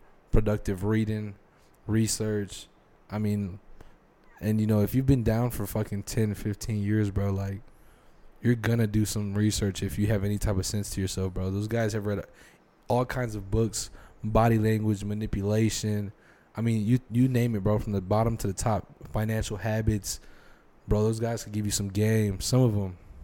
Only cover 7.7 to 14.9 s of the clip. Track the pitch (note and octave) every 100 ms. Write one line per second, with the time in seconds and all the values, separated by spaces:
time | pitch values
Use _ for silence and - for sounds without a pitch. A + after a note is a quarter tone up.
7.7 | - - - - - - - A#2 A#2+ A2
8.7 | A#2 A2 G#2+ G#2 A2 G2+ G2+ G#2+ - G2+
9.7 | F#2 G2 - G#2 G#2+ G2+ G#2 A2 F#2+ F2+
10.7 | G#2+ G2+ - F#2+ - F#2+ F#2 F#2+ G2 G#2+
11.7 | A#2 A2 G#2+ G#2 G2 - - - - _
12.7 | _ - A#2+ B2+ C3 A#2+ A2 G2 A2 A2+
13.7 | - - - - - A2 A2 A#2 A2+ G#2+
14.7 | A2 G#2+